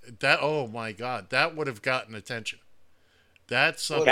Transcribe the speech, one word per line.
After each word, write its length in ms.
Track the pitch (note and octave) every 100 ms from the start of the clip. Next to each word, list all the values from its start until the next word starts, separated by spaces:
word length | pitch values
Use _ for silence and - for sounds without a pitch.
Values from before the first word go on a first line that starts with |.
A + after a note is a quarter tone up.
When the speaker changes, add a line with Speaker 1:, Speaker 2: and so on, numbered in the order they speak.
| -
Speaker 1:
Mm-hmm. 80 | A2+
Speaker 2:
that, 200 | C3+ D#3+
oh 260 | C#3 D#3 A#2+
my 240 | A2+ A2+
God, 360 | G#2 A#2+ A#2+ F2+
that 260 | B2+ D#3+ D#3+
would 120 | C3+
have 140 | G#2+
gotten 340 | C3+ C3 G#2+ A2
attention. 440 | - A#2+ G#2+ - - - - _ _ _ _ _ -
That's 400 | A#2+ D3+ D#3+ -
Speaker 3:
Well, 100 | D#3
Speaker 2:
something. 60 | D3+